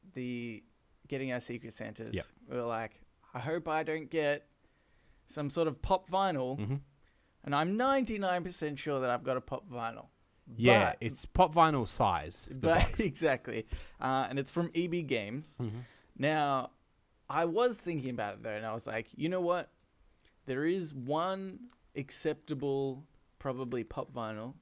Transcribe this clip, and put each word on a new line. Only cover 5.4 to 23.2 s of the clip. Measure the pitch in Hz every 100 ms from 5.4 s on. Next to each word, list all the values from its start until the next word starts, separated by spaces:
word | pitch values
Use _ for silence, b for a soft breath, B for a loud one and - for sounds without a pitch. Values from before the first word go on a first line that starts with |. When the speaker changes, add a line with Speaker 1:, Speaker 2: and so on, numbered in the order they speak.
| 147
Speaker 1:
sort | 170 160
of | 139
pop | - 185 -
vinyl." | 185 196 151 127 -
Speaker 2:
Mm-hmm. | 104 139 - _ _ _ _ _
Speaker 1:
And | -
I'm | 143 160 208
ninety-nine | 254 269 240 214 196 180
percent | 175 175 151 143
sure | 156 139
that | 127
I've | 123
got | - 127
a |
pop | - 131 202
vinyl. | 120 117 113 - _ _ _ - 117
Speaker 2:
Yeah, | 120 117 98
Speaker 1:
But | -
Speaker 2:
it's | 117 - -
pop | - 180
vinyl | 156 160 147 110
size, | - 107 85 76 - -
the |
Speaker 1:
but | 131 - 330
<laughs> |
Speaker 2:
box. | - -
Speaker 1:
exactly. | 208 139 160 127 - 113 110 B B B
Uh, | 131 131 123
and | 135
it's | 139
from | - 170
E | 165 175
B | 175
Games. | 151 123 101 127 156 -
Speaker 2:
Mm-hmm. | 120 110 127 B B -
Speaker 1:
Now, | 139 156 143 135 123 _ _ _ _ _ _
I | 143
was | 170 170 247 233
thinking | 175 160 127
about | 120 104
it, | 104
though, | 110
and | 107
I | 110
was | 113 113
like, | 110 107 -
"You | 156
know | 185
what? | 175 175 - _ _ _ - _ _ _ -
There | 131
is | 156 190 165
one | 143 123 151 180 190 190 185 240 - _
acceptable, | - 139 - 160 156 - 143 139 135 139 131 151 -